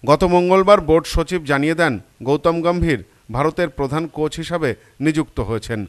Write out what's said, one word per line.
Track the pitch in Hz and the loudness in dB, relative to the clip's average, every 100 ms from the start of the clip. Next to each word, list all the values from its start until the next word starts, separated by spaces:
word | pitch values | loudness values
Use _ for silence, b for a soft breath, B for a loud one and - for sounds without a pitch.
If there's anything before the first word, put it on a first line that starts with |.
গত | - 151 | 2 2
মঙ্গলবার | 185 175 180 190 190 202 | 4 2 4 2 6 4
বোর্ড | 156 160 156 | 6 2 2
সচিব | - 160 180 147 | -4 -2 -4 -2
জানিয়ে | 143 147 160 | 0 0 0
দেন, | 170 110 - _ | 0 -2 -8 _
গৌতম | 113 147 170 170 | -2 0 0 0
গম্ভীর | 170 175 165 127 87 b b | 0 0 0 -2 -4 b b
ভারতের | 113 147 156 175 | -2 -2 0 -4
প্রধান | - 135 147 165 | -2 -4 -4 -6
কোচ | 151 156 151 | -6 -6 -6
হিসাবে | 151 170 147 107 b b | -8 -4 -2 -4 b b
নিযুক্ত | 143 156 151 - | -2 0 -4 -6
হয়েছেন। | 104 110 - 117 | -4 -6 -6 -8